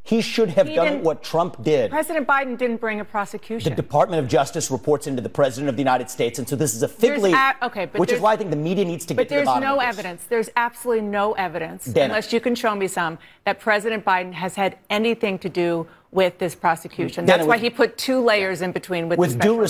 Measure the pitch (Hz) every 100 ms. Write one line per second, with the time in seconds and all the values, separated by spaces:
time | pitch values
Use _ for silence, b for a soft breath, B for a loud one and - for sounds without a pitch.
0 | - 226 - - 214 170 302 311 311 285
1 | 160 147 - 160 175 - 120 147 110 302
2 | 320 320 262 277 269 240 247 226 226 208
3 | 202 214 196 208 - 226 160 123 117 147
4 | 180 165 131 151 139 165 - 131 - 143
5 | 147 127 107 - 139 120 143 120 135 127
6 | 120 - 117 117 120 135 147 117 127 -
7 | 240 285 196 269 269 - 247 208 180 -
8 | 180 240 208 214 196 151 160 190 180 170
9 | - 226 247 285 269 254 269 277 247 208
10 | 185 175 - 233 220 - 240 - 247 226
11 | 208 202 208 214 180 160 165 180 - 151
12 | 143 220 214 233 247 240 226 208 190 185
13 | 165 160 B B 202 196 226 208 220 220
14 | 196 185 180 165 185 202 190 - - 208
15 | 226 226 208 185 185 175 170 170 165 B
16 | B 185 185 180 180 - 175 165 - -
17 | 165 - 175 175 156 233 233 233 226 -
18 | - 262 233 214 190 170 180 - - 175
19 | 165 170 175 120 208 226